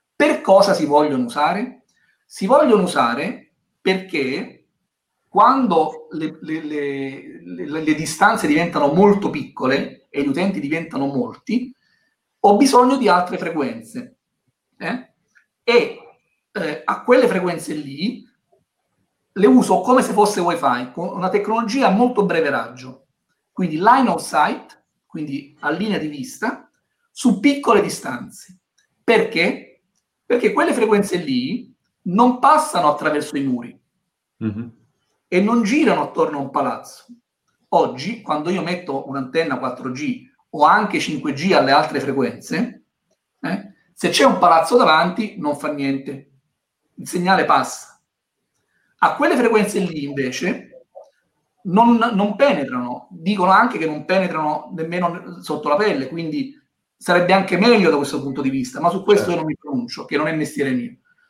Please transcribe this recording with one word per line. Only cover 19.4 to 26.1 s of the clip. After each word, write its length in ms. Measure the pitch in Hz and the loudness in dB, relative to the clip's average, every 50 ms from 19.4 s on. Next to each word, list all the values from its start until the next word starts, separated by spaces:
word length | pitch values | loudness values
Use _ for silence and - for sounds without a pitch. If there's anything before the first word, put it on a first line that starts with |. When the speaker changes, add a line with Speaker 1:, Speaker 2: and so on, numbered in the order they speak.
| 190 | 4
Speaker 1:
uso 340 | 262 254 240 196 - 196 180 | 6 6 6 6 4 2 2
come 220 | - 247 254 254 | 4 4 4 4
se 100 | - - | 4 2
fosse 280 | - 208 208 - - 196 | 2 2 2 2 2 0
Wi-Fi, 500 | 175 175 165 - 143 135 123 123 127 127 | -2 -2 -2 0 0 0 0 -2 -4 -8
con 160 | - - - 139 | -10 -10 -8 -8
una 220 | - 185 180 185 | -6 -4 -2 -2
tecnologia 560 | - 202 202 208 220 233 226 202 214 277 254 | -2 -2 -2 -2 -2 -2 -2 -2 0 2 2
a 40 | 196 | 2
molto 360 | 185 208 247 247 247 214 196 | 4 4 2 2 2 0 0
breve 240 | 175 165 165 151 143 | 0 0 0 0 0
raggio, 560 | - 117 113 - - 123 127 131 - - _ _ _ _ _ _ _ _ _ _ | -2 -4 -6 -8 -12 -18 -18 -20 -20 -20 _ _ _ _ _ _ _ _ _ _
quindi 240 | _ - 185 160 151 | _ -4 -4 -4 -2
line 340 | 156 185 226 247 269 254 208 | 0 4 4 4 4 4 2
of 100 | 170 160 | 0 -2
sight, 600 | - - - 156 156 190 262 - - - - _ _ _ _ _ _ | -4 -4 0 0 0 0 -2 -6 -12 -18 -20 _ _ _ _ _ _
quindi 500 | _ - 160 151 135 135 139 143 - _ _ | _ -12 -10 -10 -8 -8 -10 -10 -14 _ _
a 100 | - 147 | -6 -6
linea 280 | 156 170 208 220 190 151 | -4 -4 -4 -4 -4 -4
di 100 | 151 | -6
vista, 640 | 151 | -8